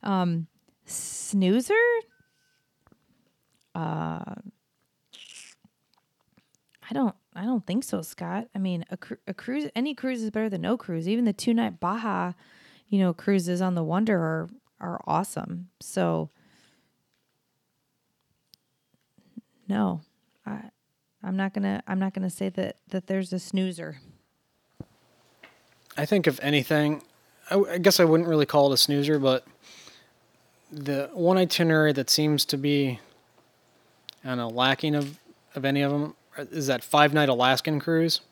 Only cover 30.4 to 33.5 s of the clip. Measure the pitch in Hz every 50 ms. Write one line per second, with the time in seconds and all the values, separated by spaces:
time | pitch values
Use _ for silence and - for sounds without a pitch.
30.4 | _ _ _ _ _ _ - 151 143 143 143 135 139 135 330 220 170 170 185 190
31.4 | 185 170 - - 175 165 160 156 156 151 143 143 131 - - 160 151 151 151 143
32.4 | - - - 139 135 143 147 143 139 135 123 113 - - _ _ _ _ _ _
33.4 | _ _